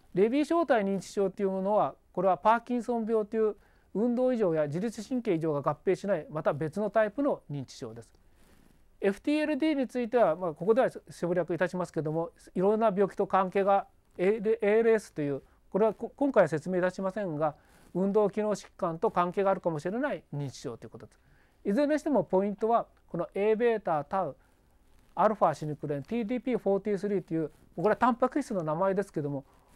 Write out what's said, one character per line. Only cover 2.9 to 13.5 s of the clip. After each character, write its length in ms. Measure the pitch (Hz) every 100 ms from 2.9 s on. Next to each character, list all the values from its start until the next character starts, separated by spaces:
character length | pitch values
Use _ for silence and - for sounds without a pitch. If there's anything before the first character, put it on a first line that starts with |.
| 233
ン 60 | 220
病 200 | 226 208
と 120 | 226
い 100 | 214
う 80 | - _ _ _
運 200 | 190 240 240
動 180 | 254
異 40 | 240
常 160 | 190
や 140 | 160 151
自 120 | 156
律 280 | 226 208 202
神 140 | 254
経 120 | 233
異 60 | 165
常 140 | 160
が 80 | 143
合 160 | 147 147
併 120 | - 180
し 100 | 196
な 80 | 175
い、 100 | 147
ま 140 | 151
た 100 | 190
別 260 | 151 156 196
の 100 | 208
タ 160 | 226 214
イ 60 |
プ 120 | 240
の 180 | 277 175 -
認 140 | 143 127
知 80 |
症 200 | - 117
で 100 | 113
す。 80 | - _ _ _ - - _ _ _ _
エ 100 | 196
フ 100 | 202
テ 100 | -
ィ 80 | 302
ー 40 |
エ 20 | 302
ル 120 | 285
デ 140 | 320
ィ 40 | 285
ー 0 |
に 120 | 247
つ 120 | 254
い 80 | 233
て 80 | 247
は、 180 | 190 160
ま 140 | 180
あ、 40 |
こ 120 | 147 180
こ 80 |
で 80 | 226
は 80 | 208 - -
省 240 | - 170
略 200 | 180 165
い 40 | 165
た 100 | 180
し 100 | 180
ま 80 | 170
す 80 |
け 80 | 165
ど 100 | 151
も、 200 | 160 170 - -
い 60 | -
ろ 160 | 190 214
ん 40 |
な 80 | 226
病 200 | 190 196
気 80 | -
と 120 | 196
関 220 | 190
係 140 | 190